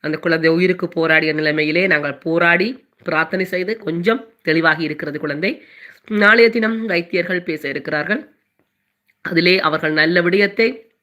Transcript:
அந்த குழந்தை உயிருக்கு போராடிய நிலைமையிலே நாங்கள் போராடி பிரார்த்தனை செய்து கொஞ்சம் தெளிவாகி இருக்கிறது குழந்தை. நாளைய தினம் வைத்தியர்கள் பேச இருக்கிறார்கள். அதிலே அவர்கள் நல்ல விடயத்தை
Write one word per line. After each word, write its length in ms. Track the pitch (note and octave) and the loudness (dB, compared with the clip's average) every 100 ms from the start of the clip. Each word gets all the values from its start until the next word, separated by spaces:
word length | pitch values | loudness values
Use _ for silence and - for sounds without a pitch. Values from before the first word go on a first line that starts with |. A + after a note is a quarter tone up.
அந்த 160 | D3+ D#3 | -6 -4
குழந்தை 340 | E3+ E3 D#3+ | 0 2 2
உயிருக்கு 380 | E3 F3+ F3+ F3 | 2 2 0 -4
போராடிய 440 | - D#3+ D#3+ D#3 | -2 2 2 2
நிலைமையிலே 540 | D#3 D#3 D3+ D3+ D#3+ F#3+ | -2 -2 0 0 0 2
நாங்கள் 280 | D3+ D3 | 0 -2
போராடி 720 | C3+ E3+ E3 E3+ F3 G#3 C4 _ _ | -8 -4 2 2 2 0 -4 _ _
பிரார்த்தனை 420 | - D#3 D#3+ F#3+ | -4 -2 -2 -2
செய்து 340 | F#3 F3+ F#3 A3+ | -4 -4 -4 -6
கொஞ்சம் 540 | - E3+ F3 A#3 - _ | -4 -2 0 -2 -4 _
தெளிவாகி 360 | - D#3+ D#3+ D#3 | -2 2 2 0
இருக்கிறது 380 | D#3 D3+ D3+ D3 | -4 -6 -8 -8
குழந்தை. 480 | D3+ C#3+ F#3+ D4+ - - - - - | -6 -4 -4 -6 -14 -20 -20 -20 -6
நாளைய 440 | G#3+ G#3 A3+ A#3 | 2 6 6 6
தினம் 380 | A#3 A3 A3+ A3 | 4 -2 -2 -2
வைத்தியர்கள் 540 | F3 F3 F3+ F3 F3+ | -4 -2 -4 -2 -4
பேச 260 | F3 D#3 C#3 | -4 -8 -6
இருக்கிறார்கள். 640 | C#3+ C#3+ D3 D3+ A3+ - _ _ _ _ _ _ _ _ _ | -8 -6 -6 -2 -4 -6 _ _ _ _ _ _ _ _ _
அதிலே 380 | - E3 F3 F#3 | -2 0 2 2
அவர்கள் 320 | D#3+ D3+ D#3 | 2 -2 -2
நல்ல 280 | D#3 D#3 F3 | 0 2 2
விடயத்தை 680 | F3 F#3+ G3+ G3+ A3+ C4 - _ | 2 2 0 0 -2 -2 -16 _